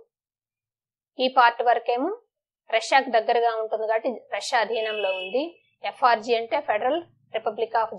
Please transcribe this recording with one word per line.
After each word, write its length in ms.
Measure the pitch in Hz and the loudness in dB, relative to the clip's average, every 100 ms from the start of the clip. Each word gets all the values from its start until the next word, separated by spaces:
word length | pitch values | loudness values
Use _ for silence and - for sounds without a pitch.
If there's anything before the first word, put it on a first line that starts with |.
| _ _ _ _ _ _ _ _ _ _ _ - | _ _ _ _ _ _ _ _ _ _ _ -4
ఈ 80 | 254 262 | 0 4
పార్ట్ 240 | 233 233 | 4 4
వరకేమో 460 | 240 233 - 240 302 466 _ _ _ _ - 220 | 2 2 0 -2 -2 -6 _ _ _ _ -4 -2
రష్యాకు 340 | 220 277 262 | 2 2 2
దగ్గరగా 460 | 233 220 240 233 226 | 2 2 2 2 0
ఉంటుంది 320 | 220 226 214 | -4 -4 -2
కాబట్టి 340 | 226 302 220 - | -2 -2 -6 -8
రష్యా 260 | 202 - 254 | -8 -2 0
అధీనంలో 500 | 220 226 220 214 196 | 0 -2 -4 -2 -2
ఉంది. 520 | 185 185 233 330 - _ _ | -4 -4 -4 -4 -8 _ _
ఎఫ్ఆర్జీ 520 | 202 202 254 233 220 233 | -10 0 2 2 2 0
అంటే 220 | 226 311 | 0 -4
Federal 400 | 302 214 247 320 339 _ _ 220 | -2 -2 0 -2 -4 _ _ -6
Republic 360 | 233 214 220 226 | -6 -4 -2 0
of 80 | 220 | -2